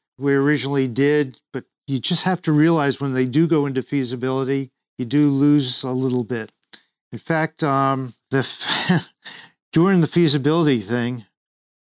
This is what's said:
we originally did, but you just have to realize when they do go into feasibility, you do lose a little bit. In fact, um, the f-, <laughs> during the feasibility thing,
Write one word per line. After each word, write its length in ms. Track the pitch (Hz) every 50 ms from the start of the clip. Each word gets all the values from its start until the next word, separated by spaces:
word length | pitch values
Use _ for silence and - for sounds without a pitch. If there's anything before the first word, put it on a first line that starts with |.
| _ _ _ -
we 160 | 135 143 139
originally 540 | 139 139 147 151 135 113 139 143 139 131 127
did, 500 | 113 123 139 143 147 151 147 131 123 _ _ _
but 120 | - 127 - _ _ _ -
you 120 | - 139 123
just 260 | - - 175 160 -
have 180 | - 185 -
to 100 | - 165
realize 480 | 151 147 156 165 170 160 143 139 127 -
when 140 | 143 139 127
they 120 | 131 131
do 200 | 127 117 151 170
go 200 | 151 165 151 139
into 160 | 139 131 131
feasibility, 880 | 123 - 143 139 131 113 127 120 123 131 131 135 135 127 139 139 135 127 _ _ _ _ _ -
you 60 | 127
do 240 | 113 135 147 147 143
lose 540 | 139 135 143 147 147 147 135 127 120 -
a 80 | - 131
little 340 | 127 127 131 131 123 123 117
bit. 260 | 101 127 113 110 - _ _ _ _ - - _ _ _ _ _ -
In 60 | - 113
fact, 440 | - - 165 156 160 160 _ -
um, 520 | 165 147 135 139 139 135 135 131 131 120 - _ _ -
the 80 | 135 135
f-, 720 | 123 - - - - - - - - - 185 160 - - _ _ - - - -
<laughs> 320 | - - _ _ _ -
during 280 | - 160 170 196 196 180
the 80 | 160 -
feasibility 720 | - 175 175 151 143 143 123 147 156 170 165 147 135 110
thing, 460 | 95 95 120 123 117 120 127 120 104 _ _ _ _ _ _ _ _ _ _ _ _ _